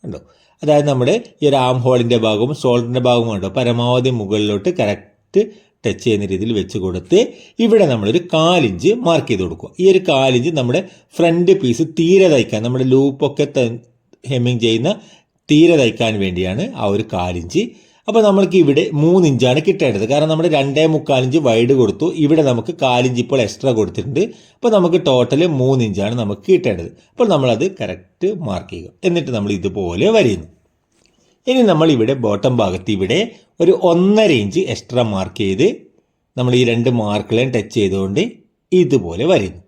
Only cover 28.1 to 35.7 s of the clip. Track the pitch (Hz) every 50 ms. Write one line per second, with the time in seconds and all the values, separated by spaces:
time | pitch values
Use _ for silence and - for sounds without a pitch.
28.1 | _ _ - 190 214 175 165 123 98 - - - - 87 82 - _ _ - 190
29.1 | 175 175 147 - 123 110 101 101 101 95 82 101 90 104 98 87 85 90 120 202
30.1 | 220 226 180 123 104 85 78 82 _ _ _ _ _ _ _ _ _ _ _ _
31.1 | _ _ _ _ _ _ _ - 254 262 240 214 175 156 160 165 147 123 110 113
32.1 | 139 135 117 107 101 101 - 135 127 117 110 95 90 92 92 - 107 95 95 92
33.1 | 117 165 214 233 - - _ _ _ _ 170 170 185 - - 180 170 170 180 196
34.1 | 208 214 220 202 156 120 104 101 - - - - 113 - - _ 120 123 120 110
35.1 | 101 95 95 95 90 - 110 95 95 95 143 202